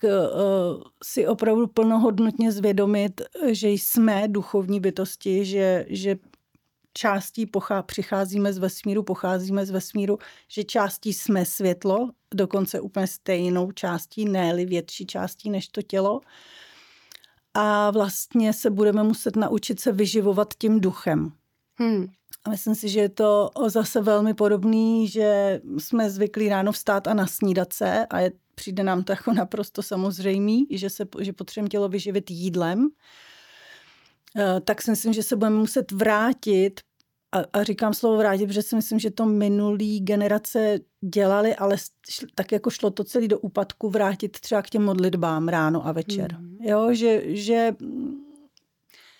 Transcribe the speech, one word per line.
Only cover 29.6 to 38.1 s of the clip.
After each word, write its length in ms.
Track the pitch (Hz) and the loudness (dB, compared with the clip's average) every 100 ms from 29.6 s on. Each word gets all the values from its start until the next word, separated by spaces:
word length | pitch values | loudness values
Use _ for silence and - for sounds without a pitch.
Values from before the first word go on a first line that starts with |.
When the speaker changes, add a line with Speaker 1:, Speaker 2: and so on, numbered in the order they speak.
| 196 - | -8 -8
Speaker 1:
samozřejmý, 840 | - 190 196 180 190 196 208 226 277 | -6 -4 -4 -2 -2 0 2 2 0
že 180 | 190 196 | -2 -6
se, 160 | - 196 - | -8 -10 -8
že 120 | 196 | -8
potřebujeme 360 | 185 190 - 202 | -8 -10 -6 -4
tělo 200 | 208 202 | -2 -2
vyživit 420 | 196 196 196 190 | -2 -2 -4 -4
jídlem. 580 | 175 185 175 170 196 294 - _ - - - - - - - - _ _ _ _ 208 | -6 -4 -2 -2 2 0 0 _ -20 -20 -20 -20 -20 -20 -20 -20 _ _ _ _ -2
Eh, 240 | 202 185 | 0 2
tak 200 | 185 202 | 0 -2
si 100 | 233 | 0
myslím, 220 | 214 226 | 0 2
že 100 | 220 | 0
se 120 | 214 220 | 0 0
budeme 200 | 220 214 | 2 4
muset 360 | 214 269 - | 2 0 -2
vrátit, 880 | 196 226 208 233 262 214 190 190 190 _ _ _ _ - | 0 2 4 2 0 2 4 2 0 _ _ _ _ -6
a, 60 | 185 - 208 | -4 -2 -2
a 40 | |
říkám 300 | 208 202 220 | -2 0 0
slovo 240 | 208 233 | 0 2